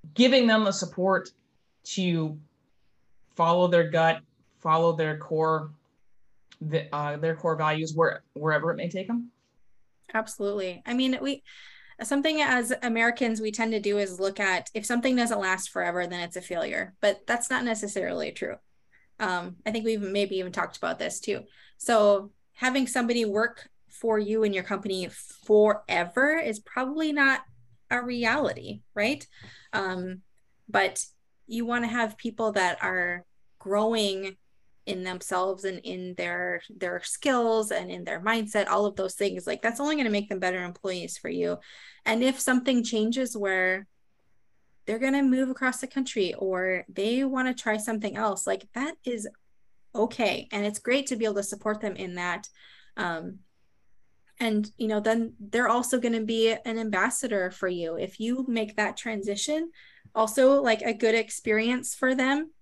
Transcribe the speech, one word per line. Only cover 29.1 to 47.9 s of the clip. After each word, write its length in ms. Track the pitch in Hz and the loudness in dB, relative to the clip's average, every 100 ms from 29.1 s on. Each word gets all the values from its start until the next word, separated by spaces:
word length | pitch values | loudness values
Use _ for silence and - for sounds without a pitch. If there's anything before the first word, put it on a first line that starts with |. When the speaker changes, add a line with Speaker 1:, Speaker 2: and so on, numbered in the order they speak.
| 285 - - - - - | 0 -8 -20 -20 -20 -6
Speaker 2:
Um, 500 | - 190 185 180 185 - - _ _ - | -4 -2 -4 -6 -10 -16 -20 _ _ -2
but 360 | 208 190 - - _ _ _ - | 0 0 -2 -10 _ _ _ -8
you 180 | 233 | -6
wanna 220 | 233 240 233 | -2 -2 0
have 320 | 240 220 214 | 0 -2 -4
people 340 | 233 220 220 | -8 -2 -2
that 300 | 208 180 - | 2 0 0
are 420 | 185 185 175 175 - _ - _ | -2 0 -2 -4 -10 _ -20 _
growing 760 | 190 202 214 226 202 190 190 190 _ _ _ - - | -2 2 2 2 0 0 -6 -12 _ _ _ -16 -8
in 160 | 185 | -6
themselves 600 | 185 185 - 185 190 190 | -6 -8 -4 0 0 -2
and 160 | 196 185 | -6 -6
in 300 | - 185 180 180 | -10 -8 -8 -6
their, 440 | 175 175 180 175 - | -4 -4 -4 -6 -8
their 320 | - 180 175 | -8 -6 -4
skills 680 | - - 294 254 233 226 214 | -6 -4 0 2 2 2 0
and 200 | 175 180 | -4 -4
in 140 | 180 | -8
their 160 | 175 170 | -8 -4
mindset, 480 | 196 226 214 214 - | 0 -2 0 -2 2
all 160 | 185 | 0
of 120 | 208 196 | 0 -2
those 180 | 190 | -6
things. 320 | - 202 185 180 | -2 -2 -2 -6
Like, 160 | 180 | -2
that's 180 | 226 226 | -2 -2
only 160 | 294 302 | -2 0
gonna 140 | 240 | 0
make 180 | 202 208 | 0 -2
them 120 | 190 | -2
better 220 | 185 185 | -2 -2
employees 540 | 180 175 190 180 170 - | -6 -8 -6 -6 -8 -10
for 140 | 165 | -6
you. 280 | 170 175 175 - - - - | -2 -2 -2 -10 -20 -20 -6
And 180 | - 226 | -2 2
if 160 | 254 262 | 2 0
something 460 | - 254 254 247 | 2 2 4 2
changes 520 | 233 220 220 240 254 214 | 2 0 0 0 -4 -2
where 500 | 196 190 185 190 202 _ _ _ _ _ _ _ _ _ - | 0 2 2 -2 -6 _ _ _ _ _ _ _ _ _ -6
they're 120 | 220 | -2
gonna 240 | 269 277 | 0 2
move 260 | 269 254 262 | 4 4 2
across 320 | 254 262 247 | 0 -2 -2
the 60 | 254 | -6
country 480 | 277 254 226 180 | -4 -4 0 -2
or 500 | - 190 185 185 185 - | 0 -2 0 0 -2 -4
they 360 | 185 208 247 | -4 0 0
wanna 300 | 269 262 254 | 0 0 -2
try 240 | 254 226 214 | -2 -2 -2
something 380 | 214 | -2